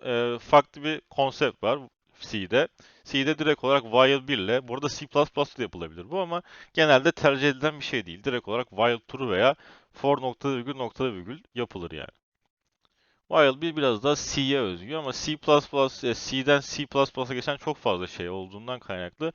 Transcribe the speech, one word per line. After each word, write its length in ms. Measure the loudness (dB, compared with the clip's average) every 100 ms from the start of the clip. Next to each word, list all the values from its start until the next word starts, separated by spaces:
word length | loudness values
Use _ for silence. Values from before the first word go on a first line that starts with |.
e, 360 | -4 0 0 -2
farklı 440 | 0 0 0 -4
bir 180 | -8 -8 -6
konsept 540 | -4 -2 0 -2 -2
var 160 | -2 -2 -6 _ _ _
C'de. 480 | -10 -8 0 0 0 _ -20 _ -6
C'de 340 | -2 0 0
direkt 240 | 0 0
olarak 200 | 2 0
while 440 | 2 4 6 4 0
bir 100 | -2
ile, 300 | 0 -2 -2
burada 220 | -6 -6
C 180 | -6 -2
plus 220 | 0 2
plus 280 | 0 -4 -4
da 40 |
yapılabilir 500 | -8 -8 -12 -12 -10
bu 80 | -8
ama 220 | -6 -6 -8 -20 -6
genelde 380 | 2 6 6 6
tercih 380 | 2 2 4 2
edilen 300 | 2 -2 -4
bir 60 | -6
şey 200 | -6 -6
değil. 180 | -8
Direkt 240 | -4 -4 -4
olarak 220 | -4 -4
while 300 | 2 2 2 -4
true 220 | -8 -2
veya 260 | 4 4 4 -4 -20 _
for 280 | -4 0 0
nokta 280 | -2 -6 -4 -4
virgül 200 | -6 -8
nokta 380 | -8 -4 -4
virgül 300 | -4 -10 -14 _ -8
yapılır 360 | -8 -8 -10
yani. 200 | -10 -14 -16 _ _ _ _ _ _ _ _ _ _ 0
While 340 | 4 4 4
bir 140 | -2 0
biraz 280 | 0 2
daha 120 | 0 0
C'ye 440 | -2 -4 0 0
özgü 360 | 0 -4 -8 -8
ama 160 | -8
C 240 | -8 -6 -4
plus 320 | 4 4 4
plus, 340 | 0 0 -2
e, 100 | -4
C'den 480 | -4 -4 -2 2 2
C 220 | 2 -8 -2
plus 260 | 0 0
plus'a 220 | 0 -6
geçen 240 | -6 -6 -6
çok 200 | -6 -4
fazla 300 | -2 -2 -4
şey 220 | -8 -8
olduğundan 500 | -8 -10 -14 -12 -12
kaynaklı 540 | -10 -10 -10 -8 -8